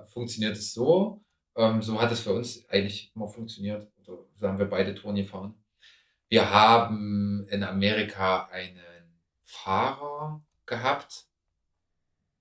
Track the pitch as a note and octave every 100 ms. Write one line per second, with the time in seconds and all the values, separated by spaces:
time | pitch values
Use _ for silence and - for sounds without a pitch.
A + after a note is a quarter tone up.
0 | - A#2+ A#2+ - G#2+ G2+ - A#2 C3+ F3+
1 | A3 - _ _ _ - A2+ A2 G#2+ A2
2 | A#2 A#2 G#2+ - - - - G2+ G2 -
3 | - A2 G#2 - A2+ - G2+ G#2 - _
4 | - F2+ - - G2 F#2+ G2 F#2 F#2+ G2
5 | G#2 G2+ G2 F#2+ G2 - _ _ - _
6 | _ _ - A2 G2 G#2 A2 A#2 G#2 G#2+
7 | G#2 G2+ G2+ G2+ G2+ G2+ F#2+ G2 G2+ G#2+
8 | G#2 G2 F#2 F#2 - F#2 F#2 F2+ F2 F2
9 | E2+ _ _ _ - - F#2+ G2 B2+ C#3+
10 | C#3+ D3 D3+ D#3 _ _ - A#2+ B2+ C#3+
11 | - - _ _ _ _ _ _ _ _
12 | _ _ _ _